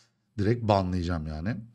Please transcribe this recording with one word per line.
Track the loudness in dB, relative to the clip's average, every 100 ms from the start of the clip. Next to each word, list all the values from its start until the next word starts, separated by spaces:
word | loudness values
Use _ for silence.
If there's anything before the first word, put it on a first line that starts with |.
| _ _ _ -2
direkt | 0 2 4
banlayacağım | 4 4 -2 -2 -4 -4
yani. | -6 -6 -8 -12